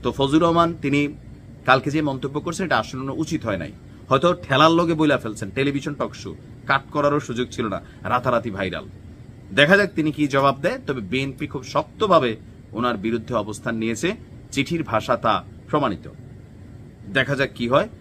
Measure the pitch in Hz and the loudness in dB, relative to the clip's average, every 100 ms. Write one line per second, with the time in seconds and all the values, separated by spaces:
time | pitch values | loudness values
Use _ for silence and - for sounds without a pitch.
0 | 123 120 139 151 170 170 170 - 143 143 | -2 0 2 4 4 4 2 2 0 2
1 | 143 - - - - - - 131 139 147 | 0 -4 -16 -18 -18 -12 4 4 4 0
2 | 151 135 135 147 160 165 185 127 107 131 | 0 -2 -4 -4 -6 -4 0 0 0 -6
3 | 135 139 156 165 113 98 76 - - - | -6 -4 -4 -2 -2 -4 -4 -12 -20 -20
4 | - 135 175 175 - 131 160 165 175 160 | 0 4 4 2 0 6 6 6 2 4
5 | 156 135 117 110 104 95 139 143 147 147 | 4 2 -2 -8 -8 -2 -2 -2 -4 -4
6 | 147 - 98 80 - - - 139 - 151 | -6 -6 -12 -12 -16 -18 -2 -2 0 2
7 | 147 147 143 120 123 - 117 95 - - | 2 2 -2 -4 -4 -4 -4 -4 -10 -12
8 | - 151 131 120 117 95 95 85 69 - | -2 -2 2 0 -2 -4 -4 -4 -10 -16
9 | - - - - - 98 147 196 196 - | -20 -20 -20 -20 -6 4 6 6 4 0
10 | 156 147 147 139 135 139 160 254 247 131 | -2 0 0 4 4 2 -2 -4 -6 -6
11 | 95 131 135 131 - 143 120 139 156 - | -2 -2 -2 -6 -8 -8 -4 -4 -4 -2
12 | 214 175 127 107 - - - 107 123 117 | 4 6 6 -2 -10 -20 -12 -4 -2 0
13 | 101 113 110 120 104 104 123 113 113 110 | -2 -2 -2 -2 -2 -6 -6 -2 -2 -2
14 | 170 220 - - - - 135 170 151 113 | -2 -4 -10 -18 -8 -4 -2 -2 0 -2
15 | 107 120 117 101 85 - - 151 139 90 | 0 0 2 0 -2 -18 -2 0 0 -4
16 | - - - - - - - - - - | -10 -18 -18 -20 -20 -20 -20 -18 -20 -18
17 | - 104 131 139 135 - 117 135 214 - | -4 -2 0 0 -2 -2 2 2 2 -8